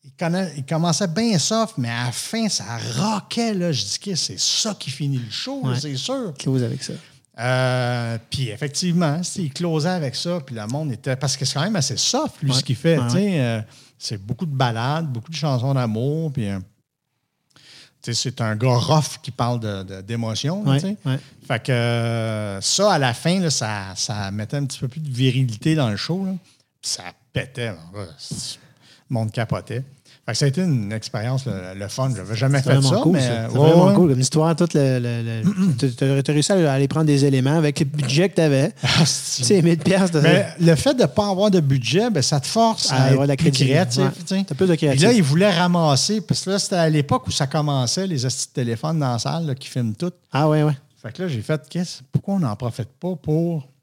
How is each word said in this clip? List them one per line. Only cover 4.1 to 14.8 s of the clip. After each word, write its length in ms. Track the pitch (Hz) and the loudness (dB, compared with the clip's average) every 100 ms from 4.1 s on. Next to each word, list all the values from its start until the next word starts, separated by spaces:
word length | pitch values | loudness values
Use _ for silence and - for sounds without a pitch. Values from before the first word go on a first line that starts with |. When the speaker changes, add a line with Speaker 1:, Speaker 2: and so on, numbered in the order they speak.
Speaker 1:
c'est 240 | 170 - 123 | -4 -4 -4
ça 380 | - - 220 202 | -2 -2 -2 -6
qui 120 | - | -10
finit 280 | 131 143 135 | -6 -2 -2
le 120 | 117 | -4
show, 320 | 101 - 277 | -8 -8 -6
là, 60 | 135 | -2
Speaker 2:
Ouais. 100 | 123 | -2
Speaker 1:
c'est 160 | 147 135 | -4 -6
sûr. 380 | - 269 226 143 | -4 -4 -6 -6
Speaker 2:
Close 240 | - 131 | -2 0
avec 200 | 120 131 | 0 -4
ça. 100 | - 156 - _ _ - | -8 -12 -14 _ _ -8
Speaker 1:
Euh, 800 | 120 127 127 127 123 123 117 113 - | -2 0 0 0 -2 -2 -4 -8 -8
puis 180 | - 123 | -6 -6
effectivement, 720 | 104 147 139 180 170 165 147 | -4 -6 -4 -2 2 0 0
c'est, 200 | 175 - | -4 -6
il 100 | 165 | -6
closait 360 | 135 175 160 151 | -4 -2 0 0
avec 260 | 180 143 | -2 -4
ça, 260 | - 175 175 | -6 -6 -6
puis 100 | 135 | -6
le 120 | 117 107 | -10 -8
monde 260 | 139 156 | -6 -6
était, 240 | 113 - 131 | -6 -4 -2
parce 200 | 139 - | -2 -2
que 60 | 131 | -4
c'est 80 | |
quand 80 | 143 | -2
même 140 | 170 214 | -2 0
assez 200 | 135 113 | -2 -2
soft, 380 | - 262 302 - | -2 0 -2 -4
lui, 80 | 139 | -2
Speaker 2:
Ouais. 60 | 127 | 0
Speaker 1:
ce 40 | |
qu'il 120 | 135 123 | 0 -2
fait, 220 | 165 165 | 2 2
Speaker 2:
Ouais, 60 | 120 | 2
Speaker 1:
tu 60 | |
sais, 120 | 147 | 2
Speaker 2:
ouais. 160 | 202 175 | 2 2
Speaker 1:
euh, 200 | 120 113 107 - - _ | 0 -2 -6 -16 -20 _
c'est 240 | - 104 | -10 -10
beaucoup 240 | 98 - 175 | -8 -6 -4
de 80 | |
ballades, 520 | 135 127 113 | 0 0 0